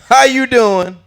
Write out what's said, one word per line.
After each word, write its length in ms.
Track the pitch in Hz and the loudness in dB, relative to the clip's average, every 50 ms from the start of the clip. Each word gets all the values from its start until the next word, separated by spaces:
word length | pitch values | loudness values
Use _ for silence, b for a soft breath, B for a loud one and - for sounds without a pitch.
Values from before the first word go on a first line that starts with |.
| _ _ | _ _
How 160 | 233 262 269 | 2 2 2
you 220 | 269 262 262 262 | 2 0 -2 -4
doing? 520 | 254 254 240 226 208 196 190 180 180 185 175 _ | 0 0 0 0 0 0 -2 -4 -6 -8 -18 _